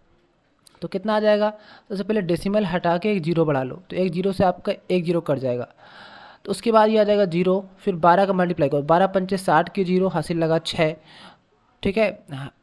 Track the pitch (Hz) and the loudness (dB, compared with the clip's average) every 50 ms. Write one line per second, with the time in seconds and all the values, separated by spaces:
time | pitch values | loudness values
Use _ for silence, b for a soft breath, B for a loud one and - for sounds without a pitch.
0 | _ _ _ _ _ _ _ _ _ _ _ _ _ - _ - - 165 - 190 | _ _ _ _ _ _ _ _ _ _ _ _ _ -20 _ -14 -12 -8 -8 -6
1 | 185 220 214 214 214 214 208 208 208 214 214 B B B B B B B 202 190 | -4 -2 0 2 4 4 4 4 2 0 -2 B B B B B B B -8 -6
2 | 196 190 220 214 196 165 175 160 - 202 202 214 214 175 175 180 - 170 170 175 | -4 -2 -2 -2 0 0 -2 -2 -2 0 0 0 0 0 -2 -2 0 0 0 0
3 | 175 214 214 196 151 160 170 165 160 156 147 135 131 127 135 165 - - - 170 | 0 -2 -2 -2 -2 -2 0 0 2 2 0 -2 -2 -4 -8 -12 -14 -8 -4 -2
4 | 185 185 165 180 185 196 190 - 202 185 180 180 - 208 190 - _ - 180 180 | -2 -2 -2 -2 -2 -2 0 2 2 2 0 0 -4 -6 -6 -6 _ -2 -2 -2
5 | 170 165 175 170 165 - 147 131 131 127 123 123 117 - - B B B B B | 0 0 -2 -2 0 -2 -2 -2 -2 -4 -4 -4 -6 -10 -14 B B B B B
6 | B B B B B B B B B - 196 - - 233 220 220 214 220 220 214 | B B B B B B B B B -8 -8 -4 -2 2 4 4 4 4 4 4
7 | 208 208 208 202 208 185 160 175 180 185 185 196 196 - - - - 208 185 165 | 4 4 4 2 2 0 0 0 0 2 0 0 -2 -6 -14 -10 -6 -6 -2 2
8 | 156 175 170 180 196 190 196 180 180 175 175 165 156 139 147 143 143 147 165 175 | 4 4 4 6 4 2 2 0 0 0 0 0 0 0 0 0 0 2 2 4
9 | 190 190 190 196 185 190 196 190 190 - 156 156 175 175 - 202 190 175 185 185 | 4 2 0 -2 -4 -2 -4 -4 0 2 2 2 2 0 -2 -4 -2 0 0 0
10 | 185 190 165 170 151 - 175 165 165 160 160 165 165 - - - 165 156 160 - | 0 0 -2 -4 -4 -4 -4 -2 0 0 0 0 -2 -4 -4 -2 -2 -2 -2 -4
11 | B B B B B B B B B _ _ _ _ _ _ _ - 196 190 220 | B B B B B B B B B _ _ _ _ _ _ _ -6 -4 -2 0
12 | 220 196 - - - - 151 135 139 139 - _ | 0 -2 -2 -6 -14 -16 -14 -14 -14 -14 -18 _